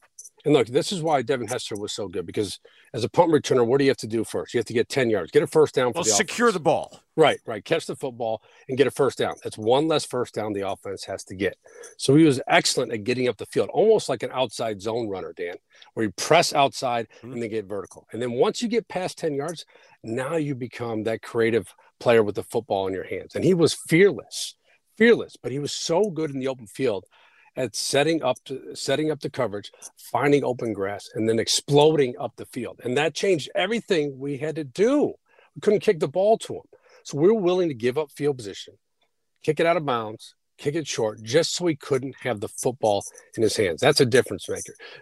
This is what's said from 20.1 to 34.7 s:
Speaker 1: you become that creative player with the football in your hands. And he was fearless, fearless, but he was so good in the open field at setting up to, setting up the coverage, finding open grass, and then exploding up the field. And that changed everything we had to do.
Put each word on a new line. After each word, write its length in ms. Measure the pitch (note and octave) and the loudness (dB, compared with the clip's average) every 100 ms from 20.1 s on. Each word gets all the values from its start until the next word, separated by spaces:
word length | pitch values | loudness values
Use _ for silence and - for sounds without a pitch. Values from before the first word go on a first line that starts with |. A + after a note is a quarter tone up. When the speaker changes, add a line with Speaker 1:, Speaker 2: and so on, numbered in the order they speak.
| A#2 C3 E3 | -6 -4 -4
Speaker 1:
you 180 | D3 B2+ | -4 -6
become 480 | A#2+ - A#2+ A2 | -8 -8 -6 -4
that 180 | A2 A2+ | -4 -4
creative 500 | - A#2+ A2+ A2+ - - _ _ | -4 2 2 2 -2 -16 _ _
player 240 | C3+ A#2 | 4 6
with 100 | G#2 | 6
the 100 | G#2+ | 0
football 440 | - A#2+ - G2+ F#2+ | -4 -6 -2 -2 -2
in 60 | |
your 120 | F#2+ - | -4 -6
hands. 300 | F#2 - G2+ | -10 -6 0
And 80 | E3 | 2
he 80 | |
was 220 | F3+ D#3 - | 4 4 2
fearless, 800 | - D#3+ G3+ A#2 - - - - _ _ _ - | 0 6 6 4 -10 -10 -10 -12 _ _ _ 2
fearless, 400 | A3+ F#3 F#2 - | 6 6 2 -10
but 140 | B2 | -8
he 80 | C3 | -6
was 120 | C#3+ | -6
so 380 | - - E3+ G#3+ | -6 -2 0 0
good 220 | D#3 D#3 | -2 -4
in 80 | C3+ | -4
the 80 | C3 | -6
open 180 | C3 A2 | -6 -10
field 400 | - C3 G2 - _ _ _ _ - | -2 -2 -2 -8 _ _ _ _ -6
at 200 | B2 - | -6 -4
setting 480 | - C#3 D3 E3 | -2 2 2 2
up 140 | C3 C3 - | 0 -4 -6
to, 300 | C3 - - | -14 -12 -10
setting 360 | - C#3 D#3 | -4 -2 0
up 80 | D3 | -4
the 100 | D3 | -6
coverage, 420 | - A#2 G2+ - - - _ | -4 -4 -4 -12 -20 -20 _
finding 460 | - A#2+ C#3+ C#3+ | -4 0 4 4
open 300 | B2+ B2 A#2+ | 4 -2 -4
grass, 360 | G2+ G2 G2+ - | -2 -4 -6 -10
and 140 | A#2 A2 | -4 0
then 120 | A2+ | 2
exploding 760 | G2+ - - C#3+ D3+ D#3 B2+ A#2+ | 2 -2 4 6 6 6 0 0
up 140 | A#2+ - | -10 -10
the 80 | G#2+ | -12
field. 340 | C3 G#2 E2 | -10 -10 -8
And 120 | A#2 B2 | -2 0
that 160 | D#3+ | 0
changed 360 | D#3 G3+ E3+ - - | 0 0 0 0 -4
everything 600 | F#3 A#3 - F#3 D3 C3+ | -2 -2 0 0 0 -4
we 200 | C#3 C#3 | -8 -6
had 180 | D3+ D#3+ | -6 -6
to 80 | |
do. 500 | C#3+ | -8